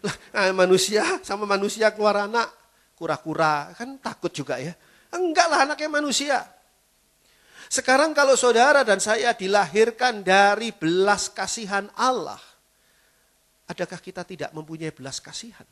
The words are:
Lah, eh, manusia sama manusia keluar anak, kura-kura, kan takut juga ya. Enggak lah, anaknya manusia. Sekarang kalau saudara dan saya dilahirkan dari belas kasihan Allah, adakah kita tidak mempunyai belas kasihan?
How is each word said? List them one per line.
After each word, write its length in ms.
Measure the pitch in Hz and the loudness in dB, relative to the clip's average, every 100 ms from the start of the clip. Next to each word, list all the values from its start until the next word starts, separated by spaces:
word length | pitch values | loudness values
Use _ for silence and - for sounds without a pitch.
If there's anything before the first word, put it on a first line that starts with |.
Lah, 140 | 202 - - 214 190 | -8 -10 -8 -2 0
eh, 80 | |
manusia 480 | 190 185 185 185 214 208 185 - | 2 4 4 2 0 0 -4 -6
sama 180 | 202 | -8
manusia 460 | 208 196 202 214 220 | -2 -2 -2 0 0
keluar 400 | 214 214 202 202 | 2 0 0 -2
anak, 180 | 233 233 _ _ _ _ | -2 -4 _ _ _ _
kura-kura, 800 | _ 165 143 - 156 160 151 156 175 | _ -8 -6 -6 -2 0 0 -6 -12
kan 220 | 240 269 | -14 -10
takut 320 | 233 226 175 | -12 -8 -8
juga 320 | - 135 127 | -8 -8 -6
ya. 100 | 135 175 _ _ _ | -8 -12 _ _ _
Enggak 360 | 349 359 311 339 | -4 -2 2 2
lah, 100 | 311 285 | 2 0
anaknya 220 | 302 302 | -2 -4
manusia. 480 | 294 294 247 285 254 - _ _ _ _ _ _ _ _ _ _ - - | -4 -2 -4 -2 -4 -4 _ _ _ _ _ _ _ _ _ _ -20 -8
Sekarang 480 | - 254 262 311 | -6 2 2 4
kalau 220 | 294 277 262 | 2 2 4
saudara 480 | 247 226 262 285 | 4 4 6 4
dan 160 | 226 196 | 4 0
saya 320 | 208 226 233 | 0 2 4
dilahirkan 920 | 226 185 202 175 185 226 226 247 220 | 2 2 2 2 2 2 2 -2 -2
dari 480 | 185 190 202 208 226 | 2 6 6 4 -4
belas 600 | - 160 180 196 202 - | -4 -2 2 2 2 -2
kasihan 580 | - 190 - 208 202 202 - | -8 -8 -8 -6 -6 -6 -2
Allah, 400 | 247 254 156 - - _ _ _ _ _ _ _ _ _ _ _ _ | -2 -2 -6 -14 -20 _ _ _ _ _ _ _ _ _ _ _ _
adakah 320 | 175 175 180 | -10 -10 -10
kita 240 | - 180 | -16 -16
tidak 320 | 175 175 147 | -14 -12 -12
mempunyai 380 | 156 151 160 160 | -12 -14 -12 -12
belas 260 | - 131 - | -12 -14 -14
kasihan? 480 | - - 233 202 - | -16 -18 -18 -20 -20